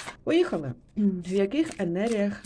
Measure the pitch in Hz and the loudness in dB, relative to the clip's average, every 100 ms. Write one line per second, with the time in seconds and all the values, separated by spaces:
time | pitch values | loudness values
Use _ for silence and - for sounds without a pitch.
0 | - - - 330 349 175 135 117 - - | -10 -8 0 2 2 -2 -6 -10 -8 0
1 | 202 180 175 196 196 285 320 - 180 175 | 2 2 -2 0 2 0 -2 -2 -2 0
2 | 226 220 202 202 | 0 0 0 -2